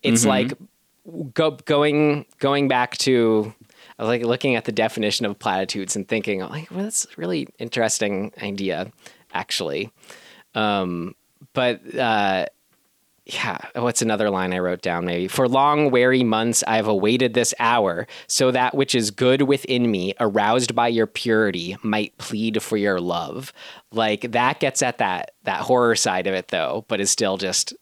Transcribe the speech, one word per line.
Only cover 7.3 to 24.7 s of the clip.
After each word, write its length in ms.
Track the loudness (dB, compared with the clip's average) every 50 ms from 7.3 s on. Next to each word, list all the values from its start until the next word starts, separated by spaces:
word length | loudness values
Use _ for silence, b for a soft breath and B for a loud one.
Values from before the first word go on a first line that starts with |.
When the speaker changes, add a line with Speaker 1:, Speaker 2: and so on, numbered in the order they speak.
| -4 -4 -6 -8 _ _
Speaker 1:
interesting 720 | -12 -8 -2 0 0 0 0 -2 -2 -2 -2 -2 -4 -6 -10 -10
idea, 500 | -10 -8 -6 -6 -4 -4 -4 -4 -6 -10 -12 B B B B B B B -8
actually." 580 | -8 -6 -6 -6 -6 -4 -4 -4 -6 -6 -8 _ B B B B B B B B B B B _
Um, 600 | -2 0 0 0 0 -2 -2 -4 -6 -6 -10 -12 _ _ _ _ _ -20 _ _
but, 280 | 0 0 0 0 -2 _ -10 -4
uh, 500 | -2 0 2 2 2 2 2 0 0 -2 -4 _ _ _ _ _ _ _ _ _ _ _ _ _ _ _
yeah, 340 | -10 -8 -6 -4 -4 -6 -8 -10 -10 -8
what's 260 | -2 -2 -2 0 0
another 300 | 0 0 0 0 0 0
line 220 | 0 0 -2 -2 -2
I 60 | -2
wrote 220 | -2 -2 -2 -2
down 240 | -4 -4 -2 -2 -2
maybe? 220 | -2 -2 -2 -4 -4
"For 200 | 0 0 0 2
long, 440 | 4 4 4 4 4 2 2 2
weary 320 | 4 4 4 4 4 4 4
months, 400 | 2 2 2 0 0 0 0 0
I've 220 | 2 0 0 2 2
awaited 480 | 0 2 2 2 2 2 2 2 2
this 180 | 2 0 0 0 0
hour, 480 | 2 2 4 4 2 2 0 -2 -6 B B B B
so 240 | B 0 2 2 4
that 240 | 4 4 2 2 2
which 220 | 0 0 2 2
is 160 | 0 0 0
good 320 | -2 0 2 2 4 4 4
within 480 | 2 2 0 0 -2 0 2 2 2
me, 240 | 2 0 -2 -4 -2 0
aroused 540 | 0 0 2 2 2 4 2 2 0 0 0
by 140 | 0 2 2
your 180 | 2 2 0 0
purity, 680 | _ -6 -2 2 2 4 2 2 0 -4 -6 -8 -10 -6 -4
might 340 | -2 -2 -2 -2 -4 _ _
plead 460 | -12 -8 -6 -4 -4 -2 -2 -4 -4
for 140 | -2 -2 0
your 220 | 0 0 0 0
love." 540 | -2 -2 -4 -4 -4 -6 -10 -12 -12 -14 B B B B B B B B
Like, 400 | -2 0 0 0 0 -2 -4 -2
that 280 | 0 2 2 2 2 0
gets 220 | -2 -2